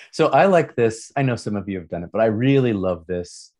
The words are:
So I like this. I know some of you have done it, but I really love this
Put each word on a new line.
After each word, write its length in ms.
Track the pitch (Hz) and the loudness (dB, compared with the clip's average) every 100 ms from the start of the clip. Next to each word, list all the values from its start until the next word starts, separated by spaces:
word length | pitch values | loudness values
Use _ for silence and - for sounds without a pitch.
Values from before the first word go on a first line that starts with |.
| - | -10
So 180 | - 156 | -2 2
I 180 | 135 190 | 4 4
like 280 | 175 139 | 4 2
this. 380 | - 113 110 - 143 | 0 -2 -2 -8 -4
I 60 | |
know 140 | 135 117 | -2 -2
some 180 | 110 | -6
of 140 | 101 101 | -6 -6
you 100 | 95 | -10
have 100 | 82 | -8
done 140 | 85 | -10
it, 80 | 85 | -6
but 80 | 101 | 0
I 40 | 113 | 0
really 460 | 110 131 135 123 | 2 2 2 2
love 340 | 101 92 85 85 | 0 -4 -6 -6
this 460 | 90 87 - - _ | -8 -8 -16 -20 _